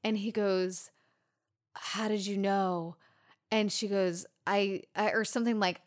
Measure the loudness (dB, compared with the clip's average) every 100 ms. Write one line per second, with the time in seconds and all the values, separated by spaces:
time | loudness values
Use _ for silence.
0 | -2 -2 -2 0 2 2 0 -4 -8 _
1 | _ _ _ _ _ _ _ -12 -8 -4
2 | -2 -2 -2 0 2 2 2 0 -6 -12
3 | _ _ _ _ _ 0 0 -2 0 2
4 | 2 0 -8 _ 0 2 2 -2 -6 -2
5 | 0 2 0 0 0 2 0 0